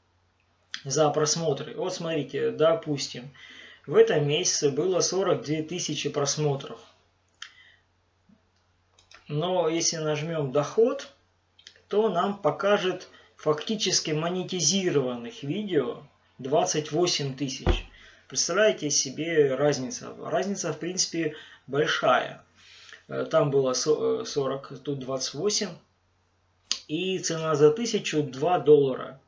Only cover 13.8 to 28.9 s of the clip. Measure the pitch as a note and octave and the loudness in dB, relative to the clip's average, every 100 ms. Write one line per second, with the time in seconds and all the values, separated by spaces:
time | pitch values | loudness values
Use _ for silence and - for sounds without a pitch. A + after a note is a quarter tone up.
13.8 | F#3+ D3+ E3 D3+ E3+ F#3 D3+ F#3 D#3 G3 | 0 0 0 -2 -2 -4 -4 0 0 2
14.8 | F3+ C#3 B2+ A#2+ A#2 - C#3 G3 G#3 D#3 | 2 0 0 -6 -10 -10 -6 -6 -2 -2
15.8 | A#2+ - - _ _ - B2+ D#3+ F#3 D#3 | -2 -6 -14 _ _ -12 0 0 2 -2
16.8 | C#3+ D3+ F3 - C#3 C3 C3+ - - - | -2 0 0 0 -4 -4 -6 -2 0 0
17.8 | - - - - - B2 - F#3 E3+ - | -2 -20 -20 -20 -10 -4 -2 4 4 2
18.8 | D3+ - C#3 C#3 E3 D#3+ C#3 C3 D3 C3 | 0 0 -2 -4 0 4 4 4 2 2
19.8 | B2 - - - - E3 G3 F#3+ E3 D3 | -4 -8 -12 -12 -4 -2 -2 -4 -4 -6
20.8 | E3 F#3 - E3 D#3 - - - - C#3 | -6 -4 -4 -2 -4 -4 -18 -20 -4 -2
21.8 | D#3+ - D#3 B2 - - _ _ - - | 0 2 4 2 0 -10 _ _ -20 -20
22.8 | - - - C3+ B2+ D#3+ D3 C#3 C3 B2+ | -20 -20 -8 -6 0 2 4 2 2 0
23.8 | D3+ D3 D3+ B2+ B2+ D3 C3 C#3 - C3+ | 0 2 2 -2 -2 -4 -4 -6 -8 -12
24.8 | D3 C3+ B2 C3+ - C3+ G3+ - G3 D3+ | -8 -6 -4 -6 -6 -4 -2 -2 -4 -8
25.8 | _ _ _ _ _ _ _ _ - - | _ _ _ _ _ _ _ _ -6 -6
26.8 | - D#3 F#3+ F3+ - D#3+ D#3+ C#3+ D3+ D3+ | -4 -6 -2 -4 -4 -4 0 6 6 6
27.8 | A3+ G3+ - D#3 C#3 C3 D#3+ F3+ C#3 D3 | -2 -2 0 -2 -2 0 2 4 8 8
28.8 | C3+ | 8